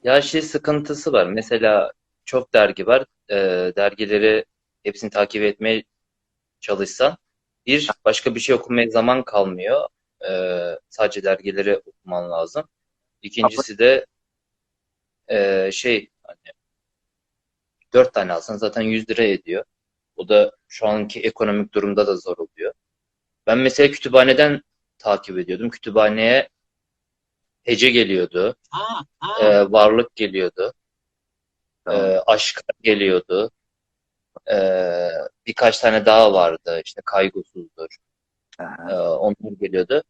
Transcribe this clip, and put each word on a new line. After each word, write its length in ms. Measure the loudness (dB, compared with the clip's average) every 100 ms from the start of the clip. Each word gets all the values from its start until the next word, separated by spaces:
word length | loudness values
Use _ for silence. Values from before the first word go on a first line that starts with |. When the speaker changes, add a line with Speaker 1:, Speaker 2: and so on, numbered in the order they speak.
Speaker 1:
Ya 180 | 4 2
şey 200 | 2 -4
sıkıntısı 720 | -4 -6 -2 -2 -4 -8 -2
var. 120 | 0 0
Mesela 640 | -2 -4 0 2 2 0 -6 _ _ -6
çok 280 | -6 0
dergi 340 | 2 2 0 0
var. 180 | 0 0 _ _
Ee, 60 | -2 -2 -2 -4 -2
dergileri 680 | -2 -2 -2 0 2 2 -2 _ _ _
hepsini 260 | -10 -8 -8
takip 340 | -2 -2 0
etmeye 400 | -2 -2 -2 -4 -6 _ _ _ _ _ _ _
çalışsan 580 | -8 -6 -6 -4 -4 -4 _ _ _ _ -4
bir 240 | -4 -4 -4 -2
başka 300 | -2 -4 -6
bir 40 |
şey 160 | -2 -2
okumaya 340 | -2 -2 0
zaman 340 | 0 0 -2
kalmıyor. 640 | -2 -2 -2 -4 -4 -4 -4 _ _ _ -8
Ee, 500 | -6 -4 -6 -6 -10 _
sadece 340 | -4 -4 -2
dergileri 540 | -4 -4 -4 -4 -2 -2 -4
okuman 460 | _ -10 -8 -6
lazım. 360 | -6 -6 -8 -12 _ _ _ _ _
İkincisi 560 | -14 -2 -2 0 -8 2
de, 280 | 4 4 0 _ _ _ _ _ _ _ _ _ _ _ _
e, 440 | 0 0 0 -2
şey, 380 | -4 -2 -2 -4 _
hani 140 | _ -20 _ -20 _ _ _ _ _ _ _ _ _ _ _ _ _
dört 200 | 4 4
tane 200 | 2 -4
alsan 240 | -6 -8 -6
zaten 240 | -6 -4
yüz 280 | -4 -4 -4
lira 140 | -2
ediyor. 400 | 0 0 -4 -8 -8 _ _ _ _ -14
O 140 | 2
da 220 | 4 4 0 _
şu 200 | -6 -4
anki 340 | -2 -6 -6
ekonomik 520 | -8 -4 -4 -2 -4
durumda 340 | -4 -2 0 0
da 100 | -2
zor 200 | -6 -10
oluyor. 360 | -10 _ -10 -10 _ _ _ _ _ _ -2
Ben 100 | 2
mesela 340 | 2 4 2
kütüphaneden 680 | 2 2 6 6 4 2 2 _ _ _ _
takip 380 | -2 -2 -2 -8
ediyordum. 320 | -6 -6 -8
Kütüphaneye 800 | -10 -2 2 2 2 2 2 0 _ _ _ _ _ _ _ _ _ _ _
Hece 260 | -4 2 4
geliyordu. 640 | 4 0 0 -2 -2 -2 -4 _ -10 -8 -10 -12 _ -10 0
E, 300 | 4 4 4
Varlık 440 | 6 6 4 -2 -4
geliyordu. 580 | -6 -4 -4 -4 -8 -8 _ _ _ _ _ _ _ _ _ _ -6
Speaker 2:
Tamam. 200 | -2 0
Speaker 1:
E, 140 | 0 2
Aşk 340 | 0 0 -8 -10 -6
geliyordu. 720 | 0 2 2 0 0 -4 -4 _ _ _ _ _ _ _ _ -20 -4
E, 60 | 0 0 0 -2 -4 -4 -6 -10 _ -12
birkaç 340 | 2 2 4
tane 260 | 2 4 6
daha 280 | 8 8
vardı. 480 | 6 2 0 -6 -6 -8
İşte 160 | -14 -4
Kaygısızdır. 920 | 0 0 -2 -12 -16 -20 _ -16 -16 _ _ _ _ _ _
Speaker 2:
Aha. 320 | -16 -14 -8
Speaker 1:
E, 20 | -4
onlar 560 | -2 0 -2 -4 -10 -8
geliyordu. 420 | -4 -2 0 -2 -2